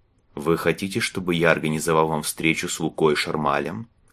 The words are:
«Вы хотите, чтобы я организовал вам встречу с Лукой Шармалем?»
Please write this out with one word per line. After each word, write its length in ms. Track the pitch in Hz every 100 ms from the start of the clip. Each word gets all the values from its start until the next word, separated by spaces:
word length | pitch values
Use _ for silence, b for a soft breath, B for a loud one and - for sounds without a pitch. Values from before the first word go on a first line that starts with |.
| _ _ _ -
«Вы 220 | 73 82
хотите, 440 | 85 82 98 104
чтобы 340 | - - 90 85
я 160 | 82
организовал 560 | 78 78 78 76 80 80
вам 160 | 78
встречу 460 | 73 - 80 78 87
с 100 | -
Лукой 360 | 82 - 80 73
Шармалем?» 760 | - 78 73 71 71 107 113 _ _